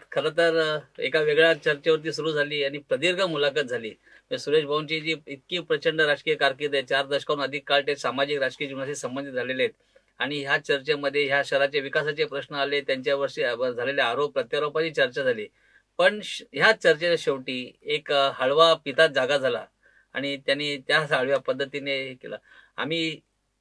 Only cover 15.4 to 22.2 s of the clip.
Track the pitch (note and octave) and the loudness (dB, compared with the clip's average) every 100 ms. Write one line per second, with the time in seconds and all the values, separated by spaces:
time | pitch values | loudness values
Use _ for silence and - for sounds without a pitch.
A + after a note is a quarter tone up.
15.4 | G#2 _ _ _ _ - F#3 G#3 - - | -6 _ _ _ _ 2 2 2 -6 -12
16.4 | - C3+ G3 A3 F3 D3+ F3 D#3+ - C3+ | -10 2 4 6 4 4 2 0 0 -4
17.4 | C3 B2+ B2 - D3 D3 - C#3+ C#3 C3 | -4 -8 -8 -12 -6 -6 0 2 2 2
18.4 | C3 D3+ E3 D#3+ D3 C3+ D#3+ C#3 B2+ C#3+ | 2 6 6 4 2 4 4 4 2 2
19.4 | C3 A2+ G#2 _ _ _ _ - C#3 C#3 | 2 -2 -6 _ _ _ _ -6 -6 -4
20.4 | C#3 C#3 D3 C#3+ - D3+ D3 D3 C3 C3+ | -2 -2 -2 -4 0 0 2 0 2 0
21.4 | C3 C3 C#3 C#3 C#3 C3+ C3 B2+ | 0 -4 -4 -6 -4 -4 -6 -12